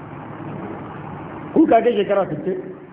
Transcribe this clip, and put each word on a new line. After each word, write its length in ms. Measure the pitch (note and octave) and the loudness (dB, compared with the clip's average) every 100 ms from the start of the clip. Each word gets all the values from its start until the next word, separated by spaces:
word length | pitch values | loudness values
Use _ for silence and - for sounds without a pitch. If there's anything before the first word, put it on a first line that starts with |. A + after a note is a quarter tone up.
| - - - - - - - - - - - - - - - | -14 -14 -12 -12 -10 -8 -8 -10 -10 -12 -12 -10 -12 -12 0
Ku 120 | - D#4+ | 4 8
ka 140 | A3+ | 8
kai 100 | A3 G#3 | 6 2
shekara 300 | F3+ G3+ F3 | 2 2 2
sittin. 500 | D3+ F3+ F#3 - - - | -2 -4 -4 -6 -12 -16